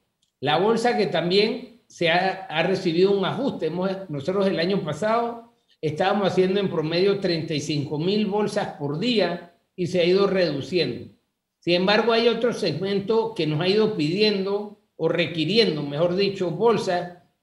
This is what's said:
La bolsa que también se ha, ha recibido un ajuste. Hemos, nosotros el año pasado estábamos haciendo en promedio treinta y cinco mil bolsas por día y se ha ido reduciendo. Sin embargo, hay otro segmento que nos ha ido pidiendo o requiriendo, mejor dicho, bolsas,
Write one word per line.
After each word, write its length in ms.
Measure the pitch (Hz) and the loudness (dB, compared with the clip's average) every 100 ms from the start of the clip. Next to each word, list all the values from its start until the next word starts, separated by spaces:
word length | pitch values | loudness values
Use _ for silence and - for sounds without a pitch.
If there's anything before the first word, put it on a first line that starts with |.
| _ _ _ _ | _ _ _ _
La 160 | 135 156 | 0 2
bolsa 400 | 202 226 240 214 | 2 2 2 0
que 100 | 185 | 0
también 760 | 165 170 190 220 254 - - _ | 0 2 2 2 0 -10 -20 _
se 240 | - 165 | -2 2
ha, 360 | 175 190 185 - | 2 0 -4 -4
ha 140 | 151 | -2
recibido 520 | 180 185 180 165 190 196 | 0 0 0 2 4 4
un 80 | |
ajuste. 420 | 175 190 269 - 160 | 0 -2 -4 -2 -4
Hemos, 240 | 170 190 185 - | -2 -2 -4 -8
nosotros 400 | 147 135 190 196 | -6 -4 0 0
el 100 | 165 | 0
año 240 | 175 196 | 0 -2
pasado 680 | 151 143 214 233 240 - - _ _ _ | -4 -2 0 0 -2 -6 -16 _ _ _
estábamos 520 | 156 151 190 208 190 | -4 0 0 2 2
haciendo 260 | 180 185 196 | 2 2 2
en 120 | 190 | 0
promedio 500 | 165 156 170 196 196 | -2 0 2 2 2
treinta 340 | 185 165 151 | 0 -2 -2
y 60 | 151 | -4
cinco 380 | 143 147 131 151 | -2 -4 -2 -2
mil 280 | 175 214 202 | 0 0 0
bolsas 480 | 208 202 208 190 - | 0 -2 -2 -6 -6
por 180 | 143 151 | -6 -2
día 560 | 233 226 175 175 - _ _ - | 0 2 0 -2 -10 _ _ -6
y 100 | 170 | -2
se 140 | 180 | 2
ha 40 | |
ido 220 | 170 190 175 | 4 4 4
reduciendo. 840 | 185 170 143 135 175 139 107 104 - _ _ _ _ | 2 0 -2 -2 -2 -2 -4 -12 -20 _ _ _ _
Sin 140 | 170 | 0
embargo, 380 | 175 190 214 226 | 2 4 4 4
hay 140 | 226 240 | 2 2
otro 260 | 226 240 | 2 0
segmento 800 | - 190 147 190 196 196 220 208 | 0 -2 -2 -2 -2 0 0 0
que 140 | - 156 | -2 -2
nos 140 | 151 | 0
ha 80 | 180 | 2
ido 280 | 214 214 180 | 2 2 0
pidiendo 840 | 151 185 214 196 190 202 214 - _ - | 0 2 2 0 -2 -4 -6 -16 _ -4
o 120 | 160 | -2
requiriendo, 760 | 170 156 156 156 220 202 151 | 0 -2 -2 0 2 2 0
mejor 340 | 143 143 175 180 | -4 -2 0 0
dicho, 340 | 196 196 180 | -2 -2 -4
bolsas, 680 | 160 233 208 - 175 175 - _ _ | 0 2 2 0 -4 -4 -12 _ _